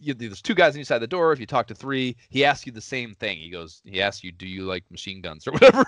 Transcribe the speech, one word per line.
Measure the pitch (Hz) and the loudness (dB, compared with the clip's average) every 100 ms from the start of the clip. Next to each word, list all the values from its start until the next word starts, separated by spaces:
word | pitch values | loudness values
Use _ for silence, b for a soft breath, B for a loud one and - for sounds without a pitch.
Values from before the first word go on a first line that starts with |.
you, | 147 | -8
there's | 120 117 92 | -8 -8 -10
two | - | -4
guys | 180 165 | 4 4
inside | 143 139 123 | 2 -2 -2
the | 113 | -2
door. | 180 165 | 0 0
If | 139 | 0
you | |
talk | 107 131 113 | -2 -2 -2
to | |
three, | 104 135 135 127 120 b | -6 -6 -4 -4 -6 b
he | 131 139 | 0 2
asks | 135 | 2
you | - | -4
the | 113 | -16
same | - 131 117 | -10 -8 -8
thing. | 98 107 85 | -8 -6 -6
He | 82 | -10
goes, | 87 82 - | -14 -14 -18
he | 104 95 | -8 -2
asks | 101 - | 0 -2
you, | 90 | -12
"Do | 87 95 | -14 -12
you | 95 | -8
like | 95 92 - | -6 -8 -10
machine | 87 - 95 | -16 -14 -12
guns?" | 87 78 - | -12 -12 -4
or | |
<laughs> | |
whatever. | - 269 254 | 8 8 8